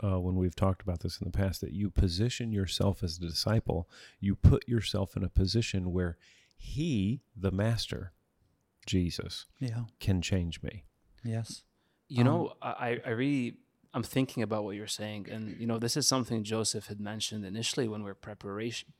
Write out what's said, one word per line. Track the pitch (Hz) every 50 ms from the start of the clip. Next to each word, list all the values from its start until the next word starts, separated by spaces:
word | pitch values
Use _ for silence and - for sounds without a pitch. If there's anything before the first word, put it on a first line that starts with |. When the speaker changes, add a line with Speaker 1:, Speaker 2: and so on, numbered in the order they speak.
| -
Speaker 1:
uh, | 101 95 92
when | 90 90 92
we've | 92 92 90 -
talked | - - 95 92 - -
about | - 87 85
this | - 90 - -
in | -
the | 92
past, | 87 - 98 95 87 - -
that | - -
you | 92 101 98
position | - - - 95 82 87 110 123 - - 123 113 110
yourself | 101 95 87 - - 95 101 95 - -
as | 87 80
a | 87 90
disciple, | 85 82 - - - 107 113 - - - 85 85 - - - - - - -
you | - 98 98
put | - - - 139 - - -
yourself | 123 117 101 - - 98 98 - -
in | 101 98
a | 90
position | - - 98 92 92 113 113 - - 98 90 90 87
where | 92 90 87 85 - _ - - - _ _ _
he, | - - - - 135 156 175 143 107 95 101 127 131 - _ -
the | - 90 98
master, | 90 92 101 113 117 107 - - - - - 90 - _ _ _ _ _ _ _ _ _ _ _ _ _ -
Jesus, | - - 95 90 87 - - 90 90 - - - - _ -
Speaker 2:
Yeah. | 139 123 113 117 120 110 - -
Speaker 1:
can | - - 95 90
change | 85 - - 92 87 82 78 - -
me. | - - 101 - - _ _ _ _ _ - -
Speaker 2:
Yes. | 120 113 113 113 - - - - _ _ _ _ _ _ _ _ -
Speaker 3:
You | 143 120
Speaker 2:
Um, | 120
Speaker 3:
know, | 131 151 175 160 - - -
I, | - 123
I, | 120 - 127 120 120 117 -
I | 131
really, | 113 110 131 143 143 139 123 117 - - _ _ _ _ _ _ -
I'm | 127 113
thinking | - - 135 131 127 - 131 113
about | 104 110 107 107
what | 104 98
you're | 101 107
saying. | 101 - - 104 107 107 104 98 -
And, | 101 110 110 107 90 -
you | 113
know, | 117 117 117
this | 117 117 -
is | 156 131
something | - 135 131 123 - 120 113 104
Joseph | 104 110 110 110 - - 110 101 -
had | 107 101
mentioned | 104 104 107 110 104 - 110 107 101
initially | 95 95 110 117 - - - 131 113
when | 107 107 107
we | 101
we're | 98
preparation, | - - - 107 - - 101 98 104 113 120 113 - - - - _